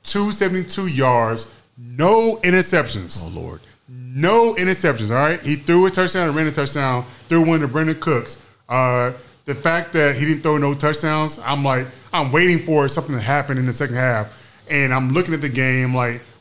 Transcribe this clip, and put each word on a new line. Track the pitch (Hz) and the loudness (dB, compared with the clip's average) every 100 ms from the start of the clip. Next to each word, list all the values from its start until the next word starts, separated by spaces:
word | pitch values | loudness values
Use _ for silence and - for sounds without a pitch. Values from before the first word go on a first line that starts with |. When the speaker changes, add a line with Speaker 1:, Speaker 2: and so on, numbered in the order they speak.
Speaker 1:
two | - 202 208 | -4 -2 -2
seventy-two | 202 190 185 180 - 185 | 0 -2 -2 -4 -6 -4
yards, | 135 131 120 113 113 - - _ - | 0 2 2 0 -4 -8 -16 _ -20
no | 120 123 170 220 226 220 | -12 0 4 4 2 0
interceptions. | 180 185 180 175 123 104 87 - | 2 2 2 0 0 -4 -6 -8
Speaker 2:
Oh, | 85 | -6
Lord. | 85 82 85 - _ - | -10 -12 -14 -20 _ -20
Speaker 1:
No | 127 123 127 170 226 233 | -18 -10 -2 4 4 4
interceptions, | 202 185 185 170 117 104 | 2 0 2 0 0 0
all | 123 | 0
right? | 151 170 | 0 0
He | - | -2
threw | 147 143 170 190 | -2 2 4 4
a | |
touchdown | 185 185 185 170 | 2 0 0 0
and | 147 | 0
ran | 156 | -2
a | |
touchdown, | 147 139 147 135 123 123 - - | -2 -2 -2 -2 -2 -4 -14 0
threw | 165 165 | 2 4
one | 160 | 2
to | 143 | 0
Brandon | 143 160 156 | 0 -2 -2
Cooks. | 165 127 - - - _ - | -2 -2 -4 -12 -18 _ -4
Uh, | 123 127 123 123 127 - _ | 0 2 2 0 -4 -14 _
the | - | -10
fact | 139 165 170 170 | -2 0 0 0
that | 165 147 131 | 2 2 2
he | 151 | 0
didn't | 151 | 0
throw | 165 151 | 0 2
no | 139 | 0
touchdowns, | 143 147 151 156 156 156 - | 0 0 0 0 0 -2 -4
I'm | 120 143 | -4 -2
like, | 139 127 127 - - | 0 -2 -4 -12 -6
I'm | 175 139 | -4 0
waiting | 151 180 170 | 2 4 2
for | 160 151 139 | 2 2 2
something | - 143 | -2 -4
to | 127 | -4
happen | 104 143 139 131 | 0 -2 0 -2
in | 127 | -2
the | |
second | 120 139 120 | -2 -4 -2
half. | 127 113 104 - - - - | 0 -2 -4 -12 -20 -20 -4
And | 147 135 | 0 2
I'm | 131 131 | 0 0
looking | 151 175 | 0 0
at | 156 | -2
the | 143 | -2
game | 131 131 131 127 | -2 0 0 0
like, | 127 120 120 - - | 0 -2 -4 -14 -20